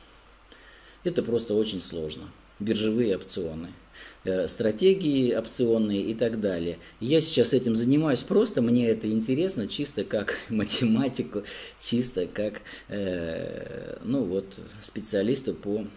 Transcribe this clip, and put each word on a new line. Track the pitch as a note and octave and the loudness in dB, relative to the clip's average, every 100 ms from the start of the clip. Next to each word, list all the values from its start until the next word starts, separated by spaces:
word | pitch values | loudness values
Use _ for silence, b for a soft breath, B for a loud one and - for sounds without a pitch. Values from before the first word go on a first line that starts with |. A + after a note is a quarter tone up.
| B B B - - B B B B B | B B B -20 -20 B B B B B
это | F3+ E3+ | -4 -2
просто | A2+ A2+ - | 0 0 2
очень | G#2+ A2 F#2+ | 2 2 -2
сложно. | - F2 D#2 D2+ F2 - - - | -6 -6 -6 -8 -14 -18 -20 -8
Биржевые | G#2 G#2 G#2+ A2 A#2 F2+ | -2 0 0 2 2 0
опционы, | - - E2 D#2 F2+ G#2+ - B B B | -4 -6 -6 -8 -10 -14 -20 B B B
э, | - F#3 E3+ | -4 -2 -2
стратегии | - A2 G#2+ F#3+ F#3+ D#3 C3+ B2 A2+ | 0 -2 4 4 4 2 2 2 0
опционные | A2+ - A#2+ A2+ G#2+ G2+ | -2 0 2 4 2 0
и | F#2 | -2
так | A2+ A#2+ A2+ | 0 0 0
далее. | G2+ F2 E2+ E2 B - | -2 0 -2 -6 B -8
Я | A2+ D#3+ | 2 2
сейчас | D#3 - A#2 | 4 4 4
этим | C3 A#2 A2 | 4 2 2
занимаюсь | A#2 C#3+ D#3+ B2 | 4 4 4 2
просто, | - G3+ - - | 2 2 4 2
мне | A#2 B2 A#2 | 4 4 4
это | A2 A2 | 2 2
интересно, | A2 A2+ C3 F#3 C#3 G2 | 0 2 0 0 0 -4
чисто | - C#3+ - F#2+ | -4 -4 -4 -2
как | A2+ G2 - | -2 -2 -6
<laughs> | - | -2
математику, | A2 G2 - A#2+ A2+ C#3 C3 - G2+ B B B B | -2 0 2 4 4 2 0 -4 -4 B B B B
чисто | - A#2+ B2 - F2 | -2 0 0 -2 -2
как, | - G#2 - B B - | -2 -4 -4 B B -8
э, | G2+ F#2+ F2+ E2 E2 E2+ E2 - - - - | -4 -2 -2 -4 -4 -6 -8 -10 -10 -12 -10
ну | - C#3 | -4 -2
вот, | G2 F#2+ - - - - | 0 -2 -4 -12 -14 -12
специалисту | - - G2+ G2+ G#2 C3+ - | -10 -10 -2 0 2 0 -2
по, | E2 G2+ G#2+ G#2+ | -6 -4 -4 -4